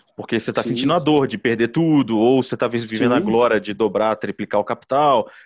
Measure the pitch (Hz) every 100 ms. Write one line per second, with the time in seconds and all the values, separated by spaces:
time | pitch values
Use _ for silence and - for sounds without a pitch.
0 | _ - - 117 - 117 117 117 139 170
1 | 151 147 135 107 120 113 117 165 165 147
2 | 113 110 117 135 120 127 120 117 110 110
3 | 123 123 104 113 120 107 101 101 107 101
4 | 110 107 101 - 101 104 104 117 - 135
5 | 147 123 - -